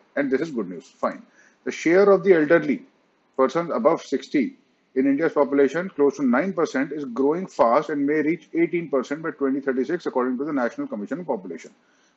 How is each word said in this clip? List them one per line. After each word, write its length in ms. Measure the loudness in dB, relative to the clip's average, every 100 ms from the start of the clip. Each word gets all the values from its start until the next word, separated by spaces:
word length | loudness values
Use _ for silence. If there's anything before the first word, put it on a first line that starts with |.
| _ -4
and 120 | -2
this 120 | -2
is 100 | -2
good 180 | -6 -6
news। 160 | -10 -16
Fine। 360 | -8 -6 -6 -18 _ _ _
The 80 | -10
share 380 | -4 2 6 6
of 160 | 6 6
the 80 |
elderly, 500 | 4 6 4 4 -4 -6 _ _ _ _ 0
persons 340 | 0 0 -2
above 280 | 2 2 2
sixty, 540 | -2 -6 -2 -2 -2 -6 _ _ _ -2
in 120 | 0
India's 240 | 2 0
population, 580 | 0 0 4 2 2 -6
close 280 | 0 0 2
to 80 | 0
nine 260 | 2 0
percent, 400 | -2 -2 -2 -4
is 140 | -6 -8
growing 420 | 0 0 0 -4
fast 420 | 2 4 4 0
and 160 | -4 0
may 160 | 0
reach 280 | 0 -2 -4
eighteen 360 | -2 0 -2 -2
percent 340 | -4 -2 -6
by 80 | -8
twenty 300 | -4 -2 -2
thirty-six, 440 | -2 -2 -2 -4 -4
according 320 | -2 -2 -4
to 40 |
the 80 | -4
National 360 | -2 -4 -6 -10
Commission 320 | -8 -8 -10
on 60 | -6
Population। 460 | -8 -8 -14 -16 _ _ _ _